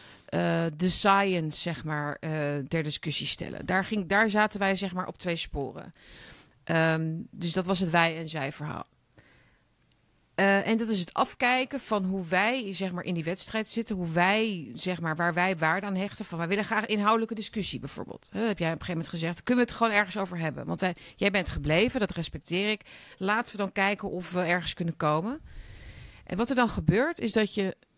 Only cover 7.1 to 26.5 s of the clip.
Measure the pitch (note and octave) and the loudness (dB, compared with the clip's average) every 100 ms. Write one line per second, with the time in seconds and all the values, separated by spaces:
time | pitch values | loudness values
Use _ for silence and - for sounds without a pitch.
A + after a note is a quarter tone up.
7.1 | E3 - - E3+ F#3+ F3 F3+ F3+ E3+ E3 | -4 -8 -6 -4 -2 0 0 2 4 4
8.1 | D#3+ D#3+ D#3+ C#3 - D3+ - - _ _ | 0 -6 -6 -6 -6 -8 -8 -12 _ _
9.1 | _ - _ _ _ _ _ _ _ _ | _ -20 _ _ _ _ _ _ _ _
10.1 | _ _ - G3 G3 - A3+ A3 G3+ E3+ | _ _ 2 4 6 4 2 2 0 0
11.1 | - - - A#3+ B3+ C4+ C#4 - G#3 F#3 | 0 0 2 2 2 0 -4 -2 0 0
12.1 | F#3+ E3+ F3+ G#3+ C4 G3+ F3+ F#3+ F3 - | -2 0 2 2 0 -4 -4 -4 -4 -4
13.1 | E3+ D#3+ F#3+ - A3 G#3+ A3+ A3+ F#3+ E3+ | -2 -2 -4 -4 -4 -4 -4 -4 -4 -2
14.1 | E3 F3+ G#3+ A3+ F#3 C3 - F3+ E3+ E3 | 2 4 4 0 -2 -8 -6 -4 -2 -2
15.1 | D#3 F3 E3+ F#3 F3 D#3+ F3+ G3+ F#3 G3+ | 0 0 2 0 2 2 0 0 -2 -4
16.1 | - G3+ E3 E3+ G3+ G3+ G#3+ G3+ G#3 G3+ | -6 -8 -4 0 0 0 0 0 2 4
17.1 | A3+ A3+ A3 G3+ A3 F3 C3 B2+ - - | 4 2 -4 -6 -4 -4 -4 -8 -10 -10
18.1 | - - G3 A3+ G3 E3 E3 - E3 D#3+ | -12 -8 -2 -2 0 -2 -2 -4 -6 -4
19.1 | E3+ E3 E3+ - B3 A#3+ - A3+ G#3 G3 | -4 -4 -4 2 4 2 2 4 4 2
20.1 | G#3 F#3+ F3 D#3+ - - E3+ F#3 E3+ - | 0 -4 -2 -2 -4 -4 -2 -2 -2 -10
21.1 | - G3+ F#3+ F3 D#3+ C#3+ D#3+ A#3+ C4 G3+ | 0 6 6 4 0 2 4 4 2 0
22.1 | - E3 C#3+ - F#3+ G#3 G#3+ - - - | 0 -6 -6 -2 0 0 -2 -6 -20 -20
23.1 | - F#3+ A3 A#3+ G#3 G3 G3+ G3 G3+ G3+ | -6 0 0 0 -4 -2 0 0 0 -2
24.1 | F3+ E3+ F3+ E3+ F3+ D#3+ - E3+ - D#3 | -6 -4 0 2 2 0 -2 -4 0 2
25.1 | D#3 G3 D4+ - - - - - - - | 2 0 -6 -10 -16 -16 -16 -16 -16 -18
26.1 | - - F3+ A#3+ | -18 -6 -2 2